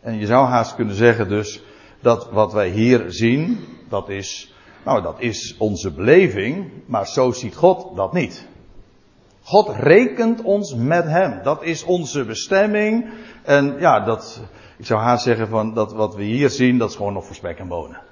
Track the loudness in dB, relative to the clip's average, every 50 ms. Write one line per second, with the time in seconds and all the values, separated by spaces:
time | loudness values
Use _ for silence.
0 | _ -8 -6 -6 -2 2 4 4 4 4 4 0 0 0 -4 -6 -4 -4 0 4
1 | 4 4 4 4 0 -2 -2 -2 -4 -4 -10 -16 -20 -20 -20 -20 -20 -20 -20 _
2 | 2 2 2 2 -2 -4 0 0 0 2 2 0 0 0 2 2 4 4 4 4
3 | 2 -2 -4 0 2 2 2 2 0 -2 -4 -4 -6 -16 -20 -20 -14 -6 -6 -6
4 | -6 -6 -10 -10 -8 -10 -12 -14 -16 -20 _ -20 _ -20 -20 -12 -4 -2 0 0
5 | 0 -4 -8 -4 -6 -6 -4 -6 -10 -12 -6 -4 -2 -2 -2 -4 -6 -8 -6 -2
6 | 4 6 6 6 6 4 0 -2 -4 -4 -4 -6 -8 -12 -14 -20 -12 -6 -4 -4
7 | -4 -2 -2 0 0 0 0 -4 -8 -12 -6 2 4 4 4 4 -4 -14 -6 -4
8 | -4 -2 -2 -2 -4 -4 -8 -16 -20 -20 -20 -20 -20 -20 -20 -20 -20 _ _ _
9 | _ _ _ _ _ _ _ _ _ 2 4 4 4 4 -2 -2 4 6 8 8
10 | 8 4 0 0 0 0 0 -2 0 0 0 0 -2 -4 -4 -4 0 0 2 0
11 | 0 2 2 2 2 0 -2 -4 -2 -2 -2 -2 -2 -6 -6 -6 -2 -2 -2 -2
12 | -2 -4 -4 -4 -4 -4 -6 -10 -4 0 2 2 2 2 2 0 0 2 0 -2
13 | -2 -4 -12 -18 -20 -20 -20 -16 0 2 4 4 4 2 -2 2 2 4 4 4
14 | 2 0 -2 -4 -4 -14 -16 -18 -18 -20 -20 -20 -20 -20 -20 _ -4 -2 -2 0
15 | 2 2 2 2 2 0 0 0 0 -2 -2 -2 -2 -2 -2 -2 -4 -4 -2 -4
16 | -4 -4 -4 -6 -6 -4 -2 0 0 0 2 2 2 4 4 2 0 -2 -4 -6
17 | -6 -6 -6 -8 -10 -12 -18 -12 -10 -10 -10 -10 -10 -8 -8 -8 -8 -10 -16 -20
18 | -20 _